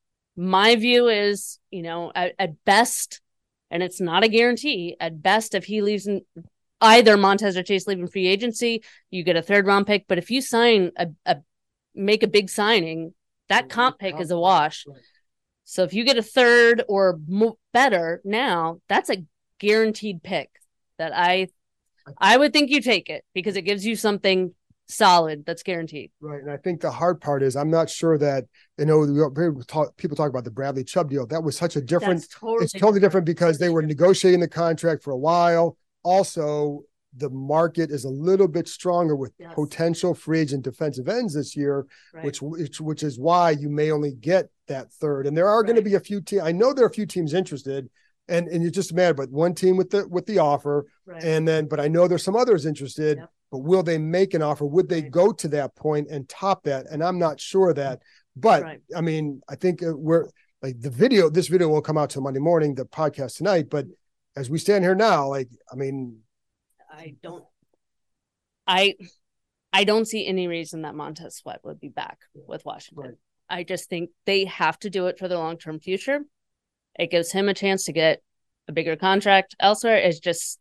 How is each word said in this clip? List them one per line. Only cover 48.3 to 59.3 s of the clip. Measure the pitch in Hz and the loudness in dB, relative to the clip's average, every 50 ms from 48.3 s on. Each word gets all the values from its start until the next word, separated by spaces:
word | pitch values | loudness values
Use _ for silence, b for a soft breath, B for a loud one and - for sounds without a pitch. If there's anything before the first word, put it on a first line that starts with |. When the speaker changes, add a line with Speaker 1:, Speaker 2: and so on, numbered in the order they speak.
| 175 175 170 165 | -2 -2 -2 -2
Speaker 2:
and | 175 170 170 | -2 -2 -2
it's | 170 156 | -2 -2
just | 190 180 - | -4 -6 -4
a | 160 | 0
matter, | 180 180 175 151 | 2 2 2 2
but | 135 135 120 | 0 -4 -6
one | 131 147 165 180 180 | -2 0 0 0 0
team | - 185 185 185 | 2 2 2 4
with | 185 180 180 | 2 0 0
the, | - 202 190 - | -2 -2 -2 -2
with | 175 180 170 - | -6 -6 -6 -2
the | 214 185 | 0 2
offer, | 156 143 143 135 - 147 143 147 143 b b b _ 190 | 2 2 2 0 -2 -2 -2 -4 -4 b b b _ -20
Speaker 1:
Right. | 175 165 165 | -16 -8 -4
Speaker 2:
and | 165 156 156 160 160 | -2 0 0 2 2
then, | 160 156 156 147 | 0 0 -2 -2
but | 156 147 | -4 -2
I | 143 151 | -2 0
know | 160 170 180 175 | 4 4 4 4
there's | 180 170 - | 4 0 0
some | 190 196 | 0 0
others | 233 247 254 214 160 131 160 | 2 4 4 2 2 2 -2
interested. | 147 139 139 123 - - 151 151 147 143 | -6 -6 -8 -12 -8 -4 -2 -2 -2 -2
Speaker 1:
Yep. | 165 - _ _ _ _ | -6 -12 _ _ _ _
Speaker 2:
But | 139 131 131 | -14 -10 0
will | 156 185 190 | 2 2 2
they | 170 165 165 156 | 2 0 -2 -2
make | 156 156 170 185 196 190 - | -2 -2 0 0 0 0 0
an | 160 151 | -2 -2
offer? | 147 147 - 147 143 | -2 -2 -2 -4 -2
Would | 143 185 180 143 | 0 0 0 0
they | 175 165 | -2 -4
Speaker 1:
Right. | 147 131 | -4 -2
Speaker 2:
go | 127 170 185 226 | 0 2 2 2
to | 220 - - 160 | 2 0 -6 -4
that | 147 147 139 123 - | -4 -4 -4 -6 -8
point | _ - 151 151 147 147 - | _ -4 -2 -2 -2 -4 -6
and | 156 143 127 - | -8 -10 -10 -12
top | - - 190 196 190 - _ | -12 -6 -2 -2 -2 -2 _
that? | 147 139 131 127 - | -4 -6 -6 -6 -10
And | 156 147 160 | -6 -4 -4
I'm | 180 185 175 | -2 -2 0
not | 170 160 147 - | -2 -2 -2 -4
sure | - - - 190 190 175 151 | -10 -4 0 2 2 2 2
that. | 147 139 135 127 - b b b b b b _ | 0 -2 -6 -6 -10 b b b b b b _
But | 131 127 226 185 147 | -2 4 4 4 4
Speaker 1:
Right. | 139 160 147 110 _ _ 151 | 2 -2 -10 -16 _ _ -8
Speaker 2:
I | 175 | -4
mean, | 170 165 160 156 151 147 | -4 -2 -2 -2 -4 -6